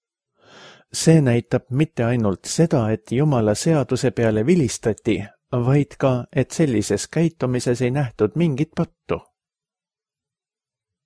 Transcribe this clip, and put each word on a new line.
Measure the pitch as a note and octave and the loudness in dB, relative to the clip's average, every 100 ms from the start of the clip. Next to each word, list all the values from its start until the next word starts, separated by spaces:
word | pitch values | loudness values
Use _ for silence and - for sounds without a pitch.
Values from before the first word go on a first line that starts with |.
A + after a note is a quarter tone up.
| _ _ _ _ _ - - - _ | _ _ _ _ _ -20 -20 -20 _
See | - D#3+ D#3+ | -2 4 4
näitab | C3 A#2+ - B2 - | 4 0 0 -4 -2
mitte | B2+ D#3+ - | -2 -2 -2
ainult | A#2 B2 G#2+ F2+ | -2 0 -2 -4
seda, | - - E3 D3 A2 | -4 0 2 2 0
et | A2 - | -2 -2
Jumala | B2 D3+ B2+ G#2+ | -2 0 2 2
seaduse | G#2+ E3 D#3 B2+ B2+ B2+ | 0 0 0 0 -2 -2
peale | - A2+ G#2+ A#2+ | 0 0 2 2
vilistati, | F3+ B2 - A#2 G2+ - F#2+ G#2 _ - | 2 0 -2 -4 -2 -2 -2 -4 _ -6
vaid | B2 A#2+ C#3+ C#3 - | -2 2 2 0 -2
ka, | - D#4 - | 0 0 -4
et | C#3 B2 | -4 -2
sellises | - D#3 G#2+ - G2+ - | 0 0 0 0 -2 -2
käitumises | D#3 E3 - B2+ B2 C3 A#2+ | -2 -2 -2 -4 -2 -2 -2
ei | B2 | -2
nähtud | C#3 B2+ - G#2+ D3+ | -2 -4 -2 -2 0
mingit | E3+ B2+ D#3 - | -2 -2 -4 -4
pattu. | E3 _ - - - _ _ _ _ _ _ _ _ _ _ _ _ _ _ _ _ _ | -6 _ -8 -8 -8 _ _ _ _ _ _ _ _ _ _ _ _ _ _ _ _ _